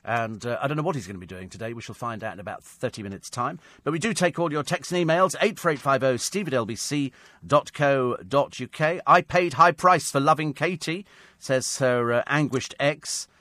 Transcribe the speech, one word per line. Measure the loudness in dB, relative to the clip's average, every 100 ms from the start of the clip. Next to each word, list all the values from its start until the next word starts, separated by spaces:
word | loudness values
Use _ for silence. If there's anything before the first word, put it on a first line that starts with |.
| -4
And, | -4 -4 -6 -6
uh, | -4
I | -2
don't | -2
know |
what | -2 -4
he's | -8
gonna | -12
be | -14
doing | -14 -14
today. | -10 -10
We | -10
shall | -12 -10
find | -8 -8
out | -10
in | -10
about | -10 -12
thirty | -14 -8 -6 -6
minutes' | -8 -10 -8
time. | -6 -4 -6 -16 -8
But | -4
we | -2
do | -2
take | 2 0 2
all | -2
your | -2
texts | -2 -4 -2
and | 0 2
emails, | 4 4 2
eight | -2 0
four | -2
eight | 0
five | 2 2
oh, | 2 0
steve | -2 -4 0
at |
L | 0 0
B | -4
C | -4 -2 -2 -6 -20 _ 2
dot | 2 2
co | 0 2 4 2 -2 0
dot | 0 0 -4
U | -10
K. | -2 -2 0 4
"I | 4
paid | 4 2 2 6
high | 6
price | 6 4 4 2
for | 2
loving | 2 2 0
Katie," | -2 -4 -4 -6 -8 -10 -20 -20 _
says | -2 -2 0 0
her, | 2 2 2
uh, | 0 2
anguished | 2 2 -2 -4 -2
ex, | -2 -2 -6 -8 -10 _